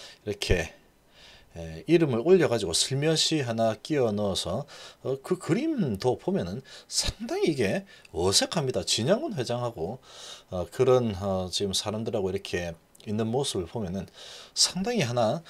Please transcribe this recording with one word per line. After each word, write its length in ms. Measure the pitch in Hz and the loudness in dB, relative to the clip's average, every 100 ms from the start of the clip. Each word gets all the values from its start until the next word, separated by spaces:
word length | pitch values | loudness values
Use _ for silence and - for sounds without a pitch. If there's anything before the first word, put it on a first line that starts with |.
| - - - | -20 -14 -8
이렇게, 480 | 101 - 95 80 - _ _ _ - - - - 85 | -4 2 2 0 -8 _ _ _ -20 -20 -20 -20 -12
에, 260 | 82 80 - | -12 -8 4
이름을 340 | 165 160 113 | 4 6 2
올려가지고 480 | 135 185 139 117 95 | 6 8 8 2 2
슬며시 680 | 82 - 131 151 156 - 160 | 0 0 0 2 2 2 2
하나 340 | 123 113 113 110 | 0 2 2 0
끼워 380 | - 151 120 | -2 2 2
넣어서, 520 | 104 104 90 - 98 147 - - - | 2 0 0 -2 -4 -6 -14 -20 -12
어, 140 | 123 135 | -6 -4
그 160 | - 180 | -2 -4
그림도 800 | - 175 320 302 156 98 - 113 | 0 0 0 0 0 0 0 0
보면은 440 | - 190 92 104 - - - | 0 -2 -2 -8 -12 -20 -8
상당히 600 | - - - 226 359 415 | -4 -4 -4 -6 -2 0
이게 380 | 143 101 160 196 - - | 2 2 0 -6 -18 -12
어색합니다. 680 | 85 90 101 277 185 135 101 | -2 2 2 2 0 -2 -2
진양훈 500 | 85 - 110 220 320 | -2 0 2 2 0
회장하고, 680 | 185 120 120 123 113 - 107 - - - - - | -4 -4 -2 -4 -4 -6 -8 -14 -18 -18 -18 -10
어, 160 | 92 87 | -6 -4
그런, 420 | - 127 127 117 95 | 2 6 6 4 -2
어, 300 | 101 95 92 | -2 -2 -2
지금 220 | - 101 | -2 -2
사람들하고 560 | 92 - 101 117 110 95 | -2 -2 -4 -4 -2 -2
이렇게 440 | 95 - 92 87 82 _ - - | -2 -4 -4 -4 -8 _ -18 -6
있는 220 | 107 113 | -2 0
모습을 380 | 123 139 107 85 | 0 -2 -4 -4
보면은 420 | 120 98 95 87 - - - - | -6 -6 -6 -8 -12 -18 -18 -10
상당히 480 | - - 180 196 240 | 0 0 0 -4 -2
하나, 420 | 127 123 110 156 - | 0 2 2 0 -6